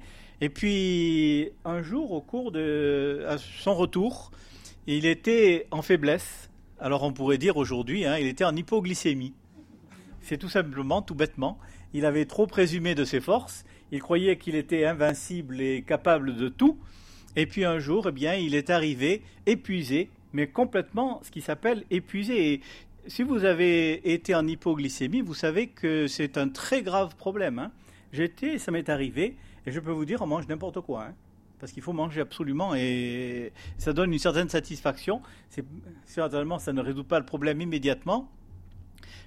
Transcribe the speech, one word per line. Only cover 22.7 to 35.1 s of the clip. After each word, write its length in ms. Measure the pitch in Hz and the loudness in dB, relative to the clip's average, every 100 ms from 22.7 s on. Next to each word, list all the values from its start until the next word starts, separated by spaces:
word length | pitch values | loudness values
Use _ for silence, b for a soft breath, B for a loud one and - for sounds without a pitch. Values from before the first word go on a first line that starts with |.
| B B - - | B B -20 -10
si 160 | - | -4
vous 200 | 247 233 | 0 2
avez 720 | 190 170 180 170 160 160 175 | 4 6 6 6 4 2 0
été 220 | 165 - 170 | 0 2 2
en 100 | 156 | 2
hypoglycémie, 760 | 170 175 156 139 - 131 233 | 0 0 0 -2 -2 -2 0
vous 120 | 180 | -2
savez 320 | 143 160 165 240 | -2 0 0 -2
que 400 | - 165 156 143 | -2 0 2 0
c'est 320 | - 147 147 | -2 -2 0
un 120 | 139 | -2
très 340 | 135 - 269 | -4 -2 -2
grave 320 | 185 190 180 - | 2 0 0 -4
problème, 420 | 190 202 175 120 | -6 -2 -2 -4
hein. 140 | 185 - b b b | -8 -14 b b b
J'étais, 460 | 139 170 - 277 302 | -2 -2 -2 -4 -4
ça 120 | - | -2
m'est 160 | 170 156 | -4 -2
arrivé, 480 | 143 135 113 208 - B B - | -2 -2 -2 -4 -4 B B -8
et 60 | |
je 100 | 143 | -8
peux 100 | 160 | -6
vous 140 | 160 151 | -4 -2
dire, 160 | 233 | -2
on 60 | 175 | -2
mange 200 | 160 135 | -4 -4
n'importe 320 | 156 185 185 | -8 -6 -8
quoi, 260 | 170 117 110 | -8 -8 -8
hein, 80 | 185 - - _ - | -16 -20 -20 _ -20
parce 140 | 135 | -16
qu'il 100 | - | -12
faut 80 | 175 | -6
manger 300 | 165 160 151 | -4 -4 -2
absolument, 520 | 139 - 147 143 196 | -6 -4 -4 -2 0
et 800 | 139 127 123 123 123 127 123 117 B B - | 0 0 0 -2 -6 -6 -6 -10 B B -6
ça 140 | 160 | -2
donne 220 | 147 185 | 0 0
une 60 | 156 | 2
certaine 280 | 180 156 180 | 2 2 0
satisfaction. 760 | 165 - 147 147 135 - | -2 -4 -4 -4 -2 -4